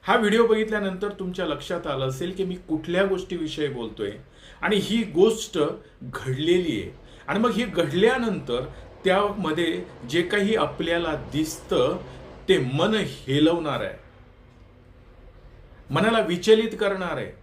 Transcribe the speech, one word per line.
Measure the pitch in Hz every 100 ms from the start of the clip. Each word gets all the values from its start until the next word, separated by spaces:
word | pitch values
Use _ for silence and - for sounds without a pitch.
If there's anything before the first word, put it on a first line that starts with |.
हा | - 240
व्हिडिओ | 208 226 233
बघितल्यानंतर | 214 214 208 196 185 208
तुमच्या | 202 180 180 165
लक्षात | 143 - 170 165
आलं | 135 135
असेल | 131 175 185
की |
मी | 180 180
कुठल्या | - 156 160 175 196
गोष्टीविषयी | 185 185 175 156 156 147
बोलतोय | 123 113 107 101 - - - - -
आणि | 175 202
ही | - 226
गोष्ट | 190 151 214 220 - 170 143 - - -
घडलेली | 127 - 123 131 160 180 170 110
आहे. | 87 - - - -
आणि | 180
मग | 240
ही | 196
घडल्यानंतर | 240 175 147 170 226 254 233 165 135 120 - - - - 185
त्यामध्ये | 185 208 202 165 156 165 180 180 - 123
जे | 160
काही | 175 208 196 220
आपल्याला | 143 - 170 170 165 147
दिसतं | 131 139 156 - - 170 127 185 - - - - -
ते | 175 127
मन | 135 196 220
हेलवणार | 135 - - 143 156 170 156 120
आहे, | 98 98 - - - - - - - - - - - - - - - - - - -
मनाला | 147 214 226
विचलित | 170 175 214 220 226 196
करणार | 208 190 175 143
आहे | 95 -